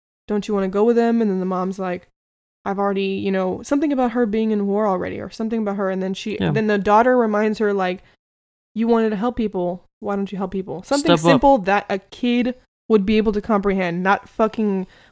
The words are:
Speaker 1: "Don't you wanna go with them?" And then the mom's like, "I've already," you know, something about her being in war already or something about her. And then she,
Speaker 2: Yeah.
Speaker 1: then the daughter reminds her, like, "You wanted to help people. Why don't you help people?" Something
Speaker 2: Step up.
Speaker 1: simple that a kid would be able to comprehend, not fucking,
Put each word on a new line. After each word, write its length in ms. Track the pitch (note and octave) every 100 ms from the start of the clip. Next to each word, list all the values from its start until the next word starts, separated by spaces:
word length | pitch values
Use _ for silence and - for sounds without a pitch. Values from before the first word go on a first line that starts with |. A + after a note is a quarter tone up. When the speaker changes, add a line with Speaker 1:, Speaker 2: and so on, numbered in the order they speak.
| _ _ -
Speaker 1:
"Don't 180 | G#3 G3
you 60 |
wanna 140 | G3+ F#3+
go 160 | G3+
with 120 | A3+ A#3
them?" 240 | A#3 A#3
And 100 | G#3+
then 100 | F#3
the 40 | F#3
mom's 320 | F#3 F#3 G3
like, 300 | F#3 F3+ - _ _ _ _ _
"I've 140 | G3+ G3
already," 280 | G3+ G3 G3
you 240 | G3 G3
know, 300 | F#3+ F#3 G3
something 300 | A#3+ C#4+ D4+
about 200 | C4+ B3
her 120 | B3
being 260 | A#3 A3 A3
in 140 | G#3 G3+
war 200 | G3+ G#3+
already 340 | F#3 F#3 -
or 80 | -
something 300 | - A3+ A3+
about 140 | G#3 G3
her. 140 | F#3+
And 120 | F#3+
then 120 | F#3+
she, 240 | G3 G#3+ G3+
Speaker 2:
Yeah. 120 | F3+
Speaker 1:
then 140 | F#3 G#3+
the 100 | G#3
daughter 380 | G3 G#3 B3+ B3+
reminds 420 | A3 G#3 A3 G#3+
her, 160 | G#3
like, 280 | G3+ F#3 F#3 - _ _ _ _ _ _
"You 120 | G#3 A3+
wanted 220 | A3+ A3
to 60 | G#3
help 200 | B3 A#3+
people. 480 | G#3+ F#3+ F3 F3+ - _
Why 160 | G#3 G3+
don't 160 | G3
you 60 | F#3+
help 140 | F#3+
people?" 300 | F#3+ F#3+ D#3+
Something 340 | - C#4+ D4 E3+
Speaker 2:
Step 80 | D#3+
up. 40 |
Speaker 1:
simple 260 | C4 C#4 C4+
that 260 | F3+ G3+ -
a 80 | G3
kid 560 | - - A#3+ A#3+ B3 B3 _ _ -
would 180 | A3 G3
be 100 | A3
able 160 | A3
to 80 | G#3
comprehend, 640 | - G3+ G3 F#3+ F3+ F3
not 260 | F#3 G3 -
fucking, 580 | - A3 A3+ G#3+ F#3+ F3+ - _